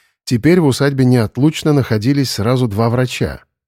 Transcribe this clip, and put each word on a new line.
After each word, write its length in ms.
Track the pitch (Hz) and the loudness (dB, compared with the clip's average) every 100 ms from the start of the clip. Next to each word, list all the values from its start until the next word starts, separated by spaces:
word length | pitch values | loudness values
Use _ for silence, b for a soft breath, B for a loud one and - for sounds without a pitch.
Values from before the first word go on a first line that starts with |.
| _ _ - | _ _ -4
Теперь 340 | 123 143 180 | 0 2 4
в 60 | 147 | 2
усадьбе 400 | 120 143 135 127 | 0 -2 0 2
неотлучно 680 | 123 104 - 151 - 156 | 2 0 0 -2 0 0
находились 600 | 143 - 107 117 143 127 | 0 0 -2 0 -2 -2
сразу 360 | - 104 127 123 | -2 -2 0 0
два 220 | 98 117 | 0 0
врача. 540 | 123 127 - 92 67 _ _ | 0 -2 -4 -6 -8 _ _